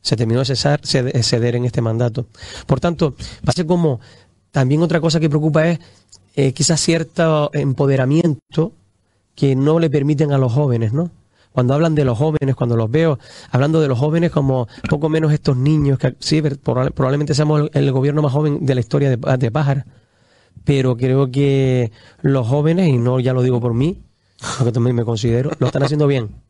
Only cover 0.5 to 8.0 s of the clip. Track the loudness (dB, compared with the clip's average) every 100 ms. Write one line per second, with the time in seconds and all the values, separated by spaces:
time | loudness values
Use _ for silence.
0.5 | -2 -2 -2 -2 -2 0 -2 0 0 0
1.5 | 0 -2 -2 -2 -2 -2 -4 -10 -14 -18
2.5 | -18 -2 0 0 -2 -4 -4 -16 -6 -4
3.5 | -2 0 0 0 -2 -8 -20 _ _ _
4.5 | -2 0 2 0 0 0 0 0 0 2
5.5 | 2 2 -2 -6 -20 _ -20 _ -2 -2
6.5 | 0 -2 0 0 -2 -2 0 2 2 0
7.5 | -2 -2 0 2 2